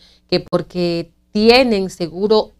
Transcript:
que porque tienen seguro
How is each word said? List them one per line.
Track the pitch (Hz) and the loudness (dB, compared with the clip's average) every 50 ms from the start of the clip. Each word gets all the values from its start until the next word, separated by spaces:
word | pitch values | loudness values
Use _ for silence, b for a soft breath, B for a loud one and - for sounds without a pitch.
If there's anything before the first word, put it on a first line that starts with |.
| b b b b b _ | b b b b b _
que | 180 175 | -4 -4
porque | 175 - 180 175 165 - - 180 175 170 170 170 170 - _ _ _ _ | -4 -4 -4 -4 -4 -6 -6 -4 -4 -2 -4 -4 -6 -10 _ _ _ _
tienen | - 208 214 226 240 254 269 240 214 196 190 185 | -4 2 4 4 6 6 4 2 0 -2 -4 -6
seguro | - - 175 165 165 180 208 208 220 214 208 - _ _ | -8 -10 -10 -10 -6 -4 -2 0 2 0 0 -2 _ _